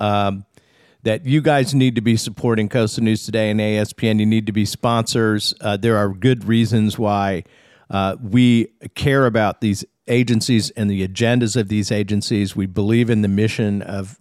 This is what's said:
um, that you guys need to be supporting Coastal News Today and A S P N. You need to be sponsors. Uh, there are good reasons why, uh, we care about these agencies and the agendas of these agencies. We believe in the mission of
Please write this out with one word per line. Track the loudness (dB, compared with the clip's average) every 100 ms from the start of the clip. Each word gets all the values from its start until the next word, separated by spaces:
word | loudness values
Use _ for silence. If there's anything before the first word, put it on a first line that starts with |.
um, | -2 0 0 -4 -10 _ _ _ _ _
that | -2 -2 0
you | 0
guys | 4 2 2
need | 2 2 2
to |
be | 2 0
supporting | 0 -4 -2 0 0
Coastal | 0 -2 0 0
News | 0 -2
Today | -2 0
and | 0
A | 0 0
S | -2
P | -2 0
N. | 2
You | 2
need | 0 0
to |
be | -2 -2
sponsors. | -2 0 0 0 0 0 0 -2 -4
Uh, | -4 -2
there | 0 2
are | 0
good | 0 0 0
reasons | 0 0 2 2 0 0
why, | -2 0 -2 -4 -8 _ _ _ -8
uh, | -4 -2 -4
we | 0 4 4 4 0 _ -16 -4
care | 0 2 2
about | 2 0 0
these | -2 -2 -6 _ -2
agencies | 0 2 0 2 0 0
and | -4 -2
the | -2 -4
agendas | 0 0 2 0 -2
of | -2
these | -2 -2
agencies. | -2 -2 -2 -2 -2 -2 -4
We | -4
believe | -2 2 2 2
in | 2
the | 2
mission | 2 0 0 -2 -2
of | -6 -8 -10 -12